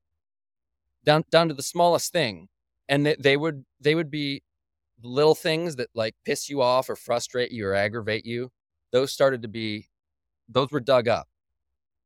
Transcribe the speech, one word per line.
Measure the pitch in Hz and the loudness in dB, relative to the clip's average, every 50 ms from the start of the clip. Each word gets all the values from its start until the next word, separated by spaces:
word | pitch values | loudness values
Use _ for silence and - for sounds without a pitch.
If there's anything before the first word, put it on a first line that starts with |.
| _ _ _ _ _ _ _ _ _ _ _ _ _ _ _ _ _ _ _ _ _ | _ _ _ _ _ _ _ _ _ _ _ _ _ _ _ _ _ _ _ _ _
Down, | 143 151 156 - - | 2 2 2 2 2
down | - 165 170 | 2 4 4
to | 160 143 | 2 -2
the | 135 131 | -6 -8
smallest | - - 175 175 175 165 131 - - | -6 0 2 2 4 2 2 -2 -2
thing. | - 175 143 113 95 80 90 - _ _ _ _ _ _ _ | -2 -2 -2 -2 -4 -8 -14 -20 _ _ _ _ _ _ _
And | - 139 143 147 | -2 0 0 2
they, | 151 156 | 0 0
they | 143 127 139 139 | 2 2 2 2
would, | 143 156 165 147 135 - _ _ _ | 4 0 -4 -6 -8 -14 _ _ _
they | - 147 156 | -2 0 0
would | 165 165 139 | 0 -2 -4
be | 143 151 143 139 139 - - _ _ _ _ _ _ _ _ _ _ 117 | -6 -6 -6 -6 -6 -8 -12 _ _ _ _ _ _ _ _ _ _ _
little | 113 123 123 139 151 156 147 | -14 -4 0 4 4 4 4
things | - - 165 160 160 170 175 147 | 2 0 -2 -2 -2 -2 -4 -6
that, | 123 120 - _ | -6 -8 -6 _
like, | 113 110 113 - _ _ | -4 -4 -4 -6 _ _
piss | - 147 - - - | -6 -6 -6 -6 -6
you | 143 135 | -2 0
off | 123 123 127 131 131 - | 2 2 2 2 0 -2
or | 107 | -8
frustrate | - - - 120 120 - - - 123 123 - | -10 -4 -4 -4 -4 -4 -4 -4 -4 -4 -4
you | 120 113 101 | -4 -6 -4
or | 95 98 | -2 0
aggravate | 101 101 107 107 120 101 107 107 110 - | 0 0 -2 -2 -6 -6 -4 -6 -6 -6
you. | 117 117 120 127 127 - _ _ _ _ _ _ _ | -8 -8 -8 -8 -10 -14 _ _ _ _ _ _ _
Those | 123 127 139 135 | 0 0 0 0
started | - - 143 135 131 120 117 | 2 2 2 2 2 0 -6
to | |
be, | 107 101 113 110 107 104 107 - _ _ _ _ _ _ _ _ _ _ _ _ - | -10 -8 -6 -6 -6 -6 -8 -10 _ _ _ _ _ _ _ _ _ _ _ _ -2
those | 113 123 143 123 | 0 0 0 2
were | - 139 | -2 -4
dug | 110 135 131 123 110 | 2 4 4 4 4
up. | 117 104 80 69 - _ _ _ _ _ _ _ _ _ _ _ _ _ _ _ | 2 0 0 -2 -8 _ _ _ _ _ _ _ _ _ _ _ _ _ _ _